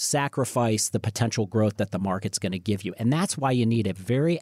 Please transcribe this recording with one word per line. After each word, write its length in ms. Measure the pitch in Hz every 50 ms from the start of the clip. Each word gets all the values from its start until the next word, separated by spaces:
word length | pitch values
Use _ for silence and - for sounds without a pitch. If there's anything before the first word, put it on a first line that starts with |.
| - -
sacrifice 800 | - 143 143 139 - 143 123 - - 127 120 113 110 104 - -
the 100 | - 104
potential 460 | - 110 - - 120 110 - 113 107
growth 300 | 90 - 110 107 104 98
that 140 | - 101 -
the 80 | - 90
market's 400 | 98 98 92 92 - 95 - -
gonna 180 | - 92 92 90
give 240 | 87 107 101 95 -
you. 100 | 90 -
And 140 | - 113 120
that's 260 | 143 165 196 - -
why 140 | 151 135 131
you 140 | 131 123 113
need 220 | 113 117 117 101
a 60 | 98 87
very 460 | 95 92 123 123 135 151 170 175 -